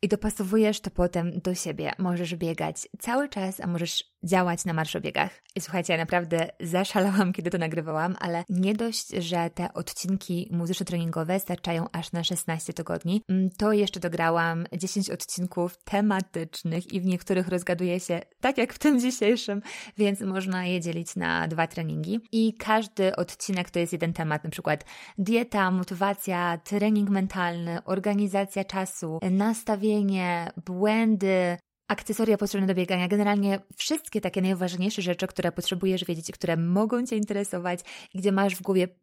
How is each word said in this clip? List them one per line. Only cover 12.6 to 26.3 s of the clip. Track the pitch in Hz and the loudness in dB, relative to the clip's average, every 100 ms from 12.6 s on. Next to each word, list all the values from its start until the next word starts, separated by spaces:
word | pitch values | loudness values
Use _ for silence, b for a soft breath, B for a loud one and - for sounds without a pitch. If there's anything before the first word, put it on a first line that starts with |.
| - | -6
tygodni, | 170 160 - 170 202 - | -8 -4 -4 0 -2 0
mm, | 190 185 | 2 2
to | - 208 | 2 2
jeszcze | 214 202 196 | 4 2 0
dograłam | 175 170 165 170 165 165 170 170 | -4 0 2 4 2 0 -4 -4
dziesięć | 185 - 190 | -4 -2 -2
odcinków | - - - 180 - 175 - | -4 -6 -6 -4 -2 -2 -4
tematycznych | - 202 208 190 190 - 165 - 170 165 180 | -2 2 2 2 0 -4 -6 -6 -4 -4 -2
i | 190 | -2
w | 180 | 0
niektórych | 180 - 185 180 | 0 0 0 2
rozgaduję | 180 175 175 180 175 | -2 0 0 0 -2
się | 180 175 - _ | -2 -4 -4 _
tak | 254 277 | 0 2
jak | 330 | 0
w | - | 2
tym | 302 269 | 4 4
dzisiejszym, | 247 254 302 247 - 202 - B B - | 2 2 4 2 0 -6 -6 B B 0
więc | 208 202 | 2 2
można | 196 190 190 185 180 | -2 -2 -2 -2 0
je | 180 | -2
dzielić | 170 165 170 - | -2 -4 -4 -4
na | 170 - 160 | 0 0 0
dwa | 160 165 | 0 -2
treningi. | - 160 156 156 220 226 | -2 -4 -4 -2 -4 -2
I | 226 220 | 2 2
każdy | 220 - 220 208 - 190 - | 0 2 2 2 0 0 2
odcinek | 175 - - 185 180 | -4 -4 -4 -2 -2
to | 175 | 0
jest | 170 | 0
jeden | 165 165 | 0 -2
temat, | 170 160 151 | -2 -2 -2
na | 160 | -4
przykład | - - 151 - B B - | -6 -2 -2 -2 B B -4
dieta, | 190 233 240 214 190 | 2 2 2 2 2
motywacja, | 185 180 180 196 202 - | 2 0 0 0 0 -2